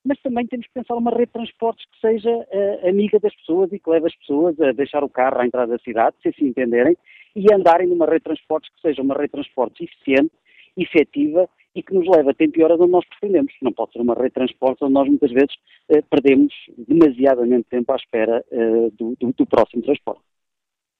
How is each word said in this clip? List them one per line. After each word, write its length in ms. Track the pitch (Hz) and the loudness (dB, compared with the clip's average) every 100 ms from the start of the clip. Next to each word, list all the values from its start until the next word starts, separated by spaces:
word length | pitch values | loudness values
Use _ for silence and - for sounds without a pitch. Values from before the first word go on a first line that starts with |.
| 254 | -8
mas 160 | 285 | -6
também 260 | 269 240 233 | -6 -6 -6
temos 180 | 247 - | -8 -12
que 60 | |
pensar 220 | 254 233 240 | -12 -8 -4
uma 160 | 233 | -2
rede 160 | 240 240 | -2 -2
de 60 | |
transportes 520 | 226 226 - 226 220 - | -6 -12 -6 -6 -6 -12
que 80 | _ | _
seja, 300 | 220 226 226 233 - | -2 0 -2 -4 -4
eh, 380 | 196 202 208 180 | -4 -2 -2 0
amiga 300 | 196 208 208 | 0 2 0
das 160 | 202 - | 0 -4
pessoas 360 | - 175 185 | -4 0 -2
e 60 | 202 | -4
que 100 | 160 | -2
leve 180 | 160 165 | 0 0
as 80 | - | -6
pessoas 440 | - 143 175 151 | -4 0 0 0
a 100 | 143 | 0
deixar 320 | 120 139 147 | 0 -4 -4
o 60 | 143 | -4
carro 300 | - 131 123 | -2 0 0
à 60 | 123 | -2
entrada 280 | 127 117 | -2 -4
da 100 | 120 | -4
cidade, 320 | - 110 127 - | -4 0 0 0
se 80 | 170 | -6
assim 160 | - 135 | -2 -4
entenderem, 520 | 127 123 120 277 349 _ - _ 214 | -2 -2 2 2 0 _ -20 _ 0
e 180 | 202 | 2
andarem 340 | 202 170 170 180 | 4 4 4 2
numa 180 | 175 156 | 0 0
rede 140 | 160 | 0
de 40 | |
transportes 480 | 160 151 - 156 - | -2 -10 -6 -8 -8
que 80 | _ | _
seja 200 | 165 139 | -4 -2
uma 120 | 135 | -4
rede 140 | 139 147 | -4 -6
de 60 | |
transportes 540 | 139 139 - 117 - 170 | -8 -8 -6 -6 -6 -16
eficiente, 440 | _ - 135 320 _ _ _ _ - | _ -2 0 0 _ _ _ _ -8
efetiva 720 | 165 165 139 143 151 165 180 _ _ 185 | -2 0 0 0 -2 0 -2 _ _ -14
e 80 | |
que 100 | - | -4
nos 140 | 190 170 | -2 2
leve 240 | 170 139 | 4 4
a 20 | |
tempo 260 | - 156 156 | 0 0 2
e 40 | |
horas 160 | 160 170 | 2 4
onde 120 | 175 | 4
nós 140 | 180 - | 2 -2
pretendemos. 480 | - 208 175 139 - | -6 -2 -2 -2 -4
Não 100 | - | -6
pode 200 | - 110 | -6 -8
ser 80 | 117 | -4
uma 160 | 120 113 | -4 -2
rede 140 | 123 | -4
de 40 | |
transportes 480 | 139 123 - 131 127 | -4 -6 -2 -4 -2
onde 120 | 143 | 0
nós 140 | 139 135 | 0 2
muitas 240 | 143 143 | 0 0
vezes, 220 | 123 139 - _ _ - | 0 0 -4 _ _ 0
eh, 120 | 151 - | 0 2
perdemos 440 | 147 139 135 143 - - - | 0 4 4 2 -2 -20 -12
demasiadamente 920 | 120 165 151 123 135 123 120 123 - | 0 4 4 4 0 2 2 0 0
tempo 220 | 123 120 | -4 -4
à 40 | 131 | -4
espera, 460 | - 117 110 117 - | -4 -2 0 -2 -4
eh, 380 | 127 113 113 117 - | -4 0 0 -2 -4
do, 180 | 113 127 | -10 -6
do, 140 | 120 | -4
do 120 | - 135 | -2 0
próximo 380 | - 107 123 | 2 0 -2
transporte. 380 | 135 143 - - _ _ _ _ _ _ _ _ | -4 -4 -6 -14 _ _ _ _ _ _ _ _